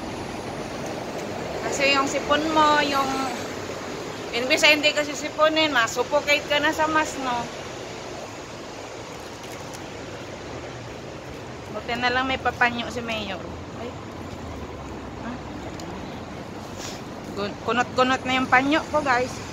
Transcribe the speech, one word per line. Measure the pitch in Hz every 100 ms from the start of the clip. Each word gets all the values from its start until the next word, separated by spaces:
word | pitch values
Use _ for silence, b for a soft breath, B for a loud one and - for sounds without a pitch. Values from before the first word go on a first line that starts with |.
| - - - - - - - - - - - - - - - - 220
Kasi | 247 277
yung | 277 277
sipon | 277 262 294 311 311
mo, | 302 294
yung, | 285 277 269 269 262 247 - - - - - - - - -
imbis | 233 254 311
ay | 311 302
hindi | 302 294
ka |
sisiponin, | 294 285 302 302 311 311 311
masuffocate | 262 226 247 247 294 285 294 -
ka | 294
na | 294
sa | 320 311
mask, | 311 302 277
no? | 262 240 233 - - - - - - - - - - - - - - - - - - - - - - - - - - 120 - - - 123 - - - - - - - - - - - 214
Buti | 214 240
na | 247
lang | 254
may | 262 262
papanyo | 247 - 240 240 226
si | 233
Mayor. | 233 220 202 190 - - - -
Ay. | 240 - - - - - - - - - - - - - 214
Ah. | 247 - - - - 170 180 - - - - - - - - - - - - - 190
Gun-, | 202 - -
kunot-kunot | 233 240 - 254 254
na | 254 254
yung | 254
panyo | 254 277 311 -
ko, | 302
guys. | 285 247 254 - -